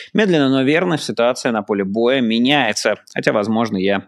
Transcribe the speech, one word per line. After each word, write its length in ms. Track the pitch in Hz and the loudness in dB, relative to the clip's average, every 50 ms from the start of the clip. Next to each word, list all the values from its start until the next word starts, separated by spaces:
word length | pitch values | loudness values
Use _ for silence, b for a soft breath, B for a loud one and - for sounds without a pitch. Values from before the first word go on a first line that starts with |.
| B B B | B B B
Медленно, 360 | 202 220 190 170 151 139 131 | 0 2 2 2 2 2 2
но 140 | 135 135 131 | 2 2 2
верно 340 | 135 156 170 185 180 160 | 2 0 0 0 0 -2
ситуация 540 | 143 - - 107 - 117 123 127 - - 131 | -4 -4 -4 -2 0 0 0 0 0 -2 -4
на 120 | 113 107 101 | -2 -2 -2
поле 200 | - 107 101 98 | -2 -2 -2 -2
боя 380 | 95 101 113 117 120 135 135 | -2 0 0 2 2 2 2
меняется. 720 | 120 110 110 117 120 131 147 147 127 107 104 - - 110 101 - - - - | 0 0 0 2 2 2 2 2 2 0 -2 -2 -2 -2 -2 -4 -6 -10 -8
Хотя, 200 | - - 147 143 | -4 -2 0 0
возможно, 440 | 110 104 110 110 113 117 107 107 | 0 0 0 0 0 -2 -2 -2
я 300 | 92 92 95 101 98 - | -2 0 0 -2 -2 -4